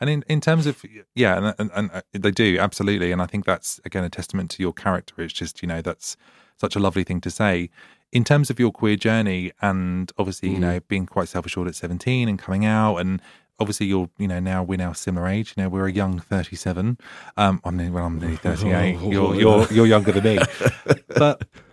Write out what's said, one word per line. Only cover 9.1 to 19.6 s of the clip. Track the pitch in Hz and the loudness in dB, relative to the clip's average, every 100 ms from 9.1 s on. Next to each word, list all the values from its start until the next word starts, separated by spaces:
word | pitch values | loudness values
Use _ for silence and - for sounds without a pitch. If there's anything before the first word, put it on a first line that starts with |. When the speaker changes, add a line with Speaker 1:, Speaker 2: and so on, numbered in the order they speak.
| 113 104 90 90 - | 2 2 -2 -4 -2
Speaker 1:
and | 101 92 90 90 90 - | 0 0 0 -2 -4 -4
obviously, | 95 - 92 | -4 -4 -4
you | 95 | 0
Speaker 2:
Mm. | |
Speaker 1:
know, | 90 87 - | 0 0 -2
being | 98 90 | -4 -2
quite | 98 85 | -4 -4
self-assured | 90 - 92 87 | -4 -6 -6 -6
at | - | -6
seventeen | 87 90 127 127 117 | -8 -4 -2 0 0
and | 98 | -2
coming | - 95 107 | -2 0 2
out | 110 110 87 | 4 2 2
and | 92 95 - - _ - | 0 -2 -6 -20 _ -6
obviously | 104 - 98 | -4 -2 0
you're, | 95 87 - | 0 -2 -4
you | 101 | -4
know, | 90 | -2
now, | 92 92 | -2 -2
we're | 90 92 | -2 -4
now | 87 | -4
similar | 82 98 90 90 | -6 -6 -4 -2
age. | 101 107 104 | -2 -4 -4
You | |
know, | 95 | -4
we're | 95 95 | -2 -2
a | |
young | 98 95 90 | 0 -2 -2
thirty-seven. | - 95 82 90 95 87 110 123 - - - - | -4 -4 -4 -6 -6 -2 -4 -4 -10 -20 -10 0
Um, | 98 92 | 2 2
I'm | 87 90 | -2 -4
nearly, | 87 | -2
well, | 87 87 | -2 -4
I'm | 82 | -4
nearly | 82 82 | -4 -4
Speaker 2:
<laughs> | 87 | -2
Speaker 1:
thirty-eight. | 85 101 90 90 87 | 0 0 2 0 -2
Speaker 2:
Oh, | 101 | -2
Speaker 1:
You're, | 98 92 92 | 0 2 4
Speaker 2:
yeah. | |
Speaker 1:
you're, | 110 107 | 6 6